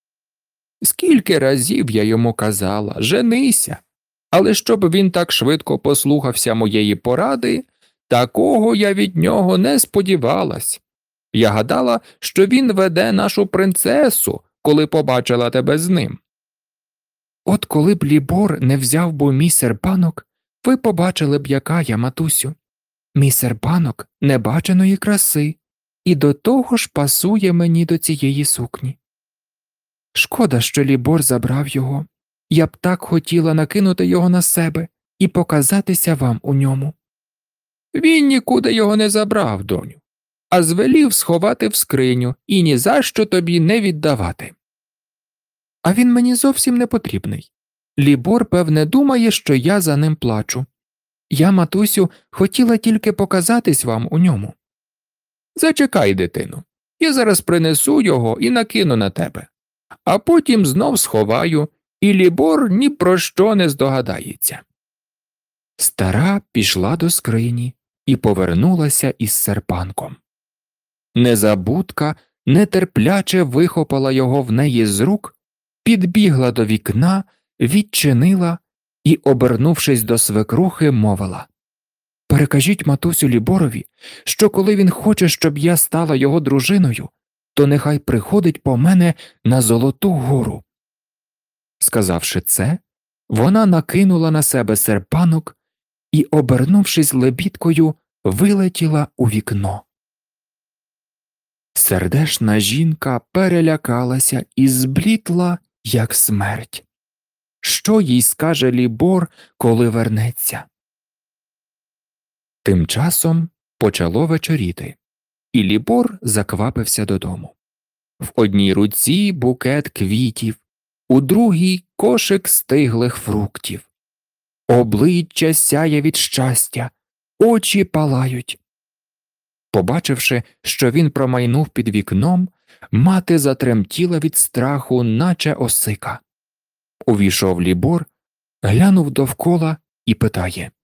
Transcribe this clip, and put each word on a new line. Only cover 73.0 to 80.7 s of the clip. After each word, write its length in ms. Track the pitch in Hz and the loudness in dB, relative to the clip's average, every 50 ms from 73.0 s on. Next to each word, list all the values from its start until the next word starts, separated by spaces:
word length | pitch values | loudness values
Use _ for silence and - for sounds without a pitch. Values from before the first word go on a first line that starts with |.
| 107 151 196 196 185 - - 185 170 | 0 2 2 0 0 0 0 0 0
вихопила 680 | 131 120 143 175 170 - 175 151 - 139 135 135 135 | 0 2 2 0 2 0 -2 -4 -2 -2 -2 0 0
його 300 | 131 131 131 127 131 143 | 0 0 0 0 0 -2
в 100 | 127 120 | -2 0
неї 340 | 110 127 143 147 123 117 113 | 0 0 2 2 2 2 0
з 140 | 104 101 98 | 0 0 0
рук, 360 | 120 180 208 208 - - - _ _ _ _ _ _ _ _ _ _ | 0 0 0 -2 -4 -10 -20 _ _ _ _ _ _ _ _ _ _
підбігла 680 | 220 233 190 185 180 175 220 208 180 147 127 127 123 | 0 2 2 2 0 2 2 4 4 4 2 2 0
до 140 | 117 123 110 | 0 0 0
вікна, 580 | 104 110 104 - - 95 113 151 180 190 190 196 - _ _ _ _ _ - | 0 0 -2 -2 -2 0 0 2 2 2 0 -2 -6 _ _ _ _ _ -4
відчинила 1000 | - 120 156 208 208 - - - - 143 127 117 135 180 196 185 175 170 170 - _ _ _ _ _ _ _ _ - | -2 0 2 0 0 0 -2 -2 0 2 2 4 4 4 2 2 0 -2 -4 -6 _ _ _ _ _ _ _ _ 0
і, 120 | 147 160 | 2 2
обернувшись 880 | - - 139 135 123 127 123 120 110 127 165 165 - - 147 135 117 110 | 2 4 2 2 4 2 2 2 2 2 0 0 0 0 0 0 0 0
до 140 | 107 117 117 | 0 0 0
свекрухи, 760 | - - 101 107 107 - 117 135 185 185 | 0 0 -2 -2 -2 0 0 0 0 0